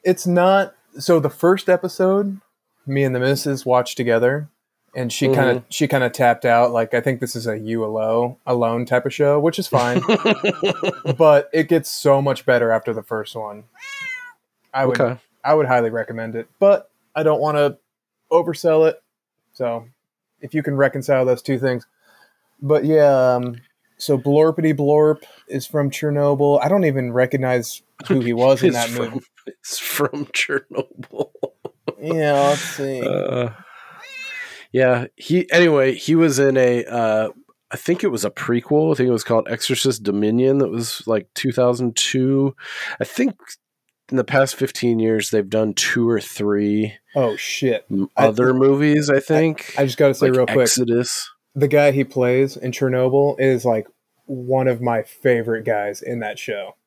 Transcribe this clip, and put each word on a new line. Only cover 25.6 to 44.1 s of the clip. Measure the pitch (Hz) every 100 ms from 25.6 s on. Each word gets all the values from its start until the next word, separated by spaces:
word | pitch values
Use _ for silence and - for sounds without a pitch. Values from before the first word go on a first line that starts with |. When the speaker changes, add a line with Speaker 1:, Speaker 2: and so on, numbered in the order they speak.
| -
Speaker 1:
from | 156 143
Chernobyl. | - 151 143 143 143 143 143
I | 131
don't | 202 165
even | 135 123
recognize | 120 127 139 131 123 113 - _ _ -
who | 135
he | 120
was | 117 127 135
in | 170
Speaker 2:
<laughs> | 120
It's |
Speaker 1:
that | 117
Speaker 2:
from, | 120 117
Speaker 1:
movie. | 123 - _ -
Speaker 2:
it's | - - -
from | - - 147 147 143
Chernobyl. | - - 139 - - - - 127 - - -
<laughs> | - _ - _ - -
Speaker 1:
Yeah, | 151 165 151
let's | 139 143 147
see. | - - 139 131
Speaker 2:
Uh, | 131 - - 127 120 110 - - - - - 523 508 - - - -
yeah, | 127 127 123 123 _
he, | - 175 180
anyway, | 165 175 147 131 123
he | - 165
was | 165 135
in | 139 131
a, | 127 120 -
uh, | 120 113 107 110 - _ _ _
I | -
think | - 180
it | 208
was | 120
a | 104
prequel. | - - 120 - 147 160
I | 143
think | 127
it |
was | 117
called | - 117 -
Exorcist | 113 - 127 101 98
Dominion. | 101 101 107 117 131 139
That | 120
was, | 110 113 - -
like, | 110 -
two | - 135
thousand | 123 123 123 123 117
two. | - 135 127 135 139 - - - - -
I |
think | - - 254 - - - _ _ _ _ _